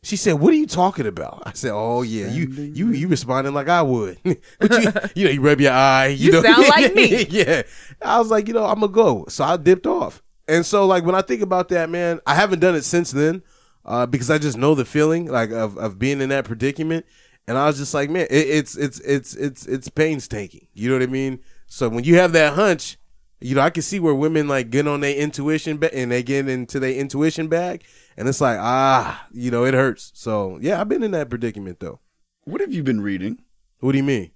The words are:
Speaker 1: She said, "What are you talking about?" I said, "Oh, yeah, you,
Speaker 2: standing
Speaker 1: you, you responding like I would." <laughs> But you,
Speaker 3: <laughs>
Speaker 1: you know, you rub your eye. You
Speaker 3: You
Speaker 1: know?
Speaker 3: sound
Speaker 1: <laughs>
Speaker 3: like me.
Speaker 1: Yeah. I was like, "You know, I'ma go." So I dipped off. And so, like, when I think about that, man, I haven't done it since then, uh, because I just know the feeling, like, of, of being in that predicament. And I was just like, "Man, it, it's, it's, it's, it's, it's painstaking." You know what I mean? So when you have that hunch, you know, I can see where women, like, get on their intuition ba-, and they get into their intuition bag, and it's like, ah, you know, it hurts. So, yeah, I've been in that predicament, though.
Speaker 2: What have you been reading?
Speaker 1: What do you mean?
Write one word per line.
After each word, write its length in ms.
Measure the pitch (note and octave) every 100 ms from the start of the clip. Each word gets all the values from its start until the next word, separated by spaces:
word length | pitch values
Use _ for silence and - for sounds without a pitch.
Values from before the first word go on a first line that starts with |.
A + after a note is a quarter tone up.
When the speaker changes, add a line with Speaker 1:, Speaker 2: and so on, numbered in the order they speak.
Speaker 1:
She 140 | - G3+
said, 180 | -
"What 180 | D3+ E3
are 40 | D#4
you 100 | D4+
talking 400 | E3+ F#3 F#3+ A2+
about?" 360 | E2+ D2+ - -
I 60 |
said, 180 | - B2+
"Oh, 300 | G#2 A2 A#2+
yeah, 260 | B2 A2 G2
you, 200 | B2+ D3
Speaker 2:
standing 220 | C3+ D3
Speaker 1:
you, 160 | D#3 G#3
you 160 | C3+ F3
responding 460 | D3+ A#2+ C3 C3+
like 140 | C#3+ C#3
I 140 | F3
would." 360 | D3+ B2 G2+ F2+
<laughs> 160 | F#3 E3 - _
But 140 | G#3+
you, 200 | A#3 A3 G#3+
Speaker 3:
<laughs> 120 | -
Speaker 1:
you 100 | - F#3+
know, 40 |
you 100 | C#3+
rub 200 | C#3 D3
your 120 | C#3
eye. 360 | B2+ C3+ C3 C3+
You 180 | C#3 E4
Speaker 3:
You 60 |
Speaker 1:
know? 100 | -
Speaker 3:
sound 260 | A3+ A#3 C4+
Speaker 1:
<laughs> 0 |
Speaker 3:
like 260 | D4+ C4+
me. 300 | - - A3+ E3+
Speaker 1:
Yeah. 360 | F#3+ F3+ D#3 - - - -
I 160 | - A3+
was 120 | A3+
like, 180 | A3 G#3
"You 60 |
know, 120 | A3+ G#3+
I'ma 220 | G#3+ G#3
go." 360 | G3 G#3+ A2+ D2+
So 160 | -
I 120 | C#3+ F3
dipped 300 | D3+ F#3 D#4
off. 360 | F4+ - - _ _ -
And 160 | D#3+ E3+
so, 200 | G#3 G3
like, 180 | F#3
when 100 | E3+
I 80 | F#3
think 200 | F#3+ A#3+
about 260 | G3 F#3 F3+
that, 220 | F3 E3
man, 300 | F3 F3 E3 -
I 80 |
haven't 260 | C#3+ G3+ F3+
done 140 | F3+
it 80 | E3
since 300 | C3+ F3 F3
then, 300 | C3+ D3+ F3+ _ _ _ _
uh, 220 | - A#2+ B2
because 240 | B2+ A#2+
I 80 | D#3
just 180 | D3 A#2
know 180 | C#3
the 100 | D3+ A#2+
feeling, 400 | D3+ D3+ E3 E3+
like, 240 | C3 A2
of, 260 | A2+ A2 G2
of 200 | A2 F#2+
being 220 | B2+ C#3+
in 80 | C3+
that 140 | C#3 -
predicament. 580 | A#2 C3 C#3+ D#3+ E3 - _ _ _ -
And 100 | B2
I 100 | C#3+
was 120 | C#3
just 160 | C#3+
like, 160 | D3+ C#3
"Man, 160 | F3 E3
it, 180 | C#3 D3
it's, 280 | D3 C3+ -
it's, 220 | C#3+ -
it's, 340 | - C#3 - -
it's, 280 | C#3+ C3 -
it's 220 | C3 -
painstaking." 800 | - D#3 D3+ - G#2+ G2 - _
You 140 | - A2+
know 80 | C3
what 60 |
I 40 | B2+
mean? 260 | C3 C3+ C3 - - -
So 220 | - A#2+
when 140 | A#2
you 120 | B2+ E3+
have 160 | F3+
that 220 | E3 D3+
hunch, 440 | D3 G#3 E3 - - - - _ _
you 140 | B2+
know, 60 | C3+
I 100 | C#3+
can 120 | F3
see 180 | - G3+
where 140 | E3
women, 340 | C#3 D3+ D#3+ D3
like, 220 | C3+ A#2
get 180 | B2 D3
on 120 | C#3+
their 140 | C#3+
intuition 640 | C#3+ D3 - C#3+ D#3 D#3+ D3+
ba-, 180 | D#3+
and 160 | C3+ B2
they 120 | B2
get 260 | B2 C3+ C#3
into 320 | B2+ A#2+ C#3
their 120 | C3
intuition 540 | C3 C#3 C3+ D#3 D#3+ D#3+
bag, 360 | E3 F3+ F3 _ _ _ -
and 100 | A#2+
it's 140 | C3+
like, 180 | C3+ A2
ah, 680 | A2 B2+ C3+ C3 A2 - -
you 180 | A#2+ B2
know, 140 | A#2
it 100 | B2
hurts. 360 | C3 C3+ A2 -
So, 440 | - A#2+ G#2+ F#2+ F2
yeah, 200 | C3+ F#3
I've 80 | G#3
been 140 | D#4+
in 80 | A3+
that 180 | F3+ C3+
predicament, 480 | A#2+ A#2 G#2 F#2+ F2
though. 220 | F2 - _ _ _ _
Speaker 2:
What 160 | - G#3+
have 100 | G4
you 100 | G3+
been 180 | C3+ A2+
reading? 420 | G2+ F#2+ F#2+ - _ _ _ _
Speaker 1:
What 120 | B2+
do 60 | C3+
you 60 |
mean? 280 | C#3 B2+ E2+